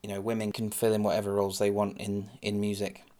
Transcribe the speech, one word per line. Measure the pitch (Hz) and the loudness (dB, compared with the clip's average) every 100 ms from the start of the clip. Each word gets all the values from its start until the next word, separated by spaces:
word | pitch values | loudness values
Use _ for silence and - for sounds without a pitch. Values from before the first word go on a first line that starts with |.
you | 104 | -8
know, | 98 | -4
women | 107 110 107 | -2 -2 -2
can | 101 110 | -2 -4
fill | - 113 | 0 2
in | 107 | 4
whatever | 104 107 101 | 4 2 2
roles | 101 98 95 | 2 2 2
they | 104 | 2
want | 101 101 101 | 2 0 -2
in, | 104 101 104 - | -4 -4 -6 -6
in | 107 104 | -4 0
music. | 104 101 98 - - | 0 -2 -4 -8 -18